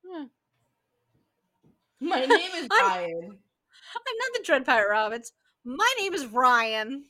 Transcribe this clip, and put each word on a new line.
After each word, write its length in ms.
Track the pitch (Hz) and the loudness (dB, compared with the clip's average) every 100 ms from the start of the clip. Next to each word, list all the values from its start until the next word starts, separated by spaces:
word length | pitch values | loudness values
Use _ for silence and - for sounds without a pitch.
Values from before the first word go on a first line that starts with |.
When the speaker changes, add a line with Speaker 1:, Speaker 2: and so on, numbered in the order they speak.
Speaker 1:
Yeah. 220 | 370 359 269 _ _ _ _ _ _ _ _ _ _ _ _ _ _ _ _ _ | -12 -12 -12 _ _ _ _ _ _ _ _ _ _ _ _ _ _ _ _ _
Speaker 2:
"My 240 | 285 339 262 | -2 0 4
name 260 | 427 359 359 | 4 2 -6
is 120 | 269 | 0
Speaker 1:
<laughs> 20 | |
I'm, 160 | 427 494 | 2 4
Speaker 2:
Ryan." 500 | 185 175 165 170 202 _ _ _ _ - - | 0 -4 -8 -10 -18 _ _ _ _ -14 -12
Speaker 1:
I'm 220 | 480 453 | -8 -4
not 140 | 494 | -4
the 100 | 480 | -4
Dread 220 | - 285 262 | 0 0 2
Pirate 240 | 240 202 | 2 2
Roberts. 420 | 214 214 226 233 _ _ _ | 2 -2 -4 -12 _ _ _
My 300 | 240 269 453 508 | -12 0 0 2
name 140 | 392 | -2
is 120 | 359 262 | -4 -4
Ryan 800 | 220 254 247 226 220 220 269 285 | 2 4 4 2 -2 -4 -8 -12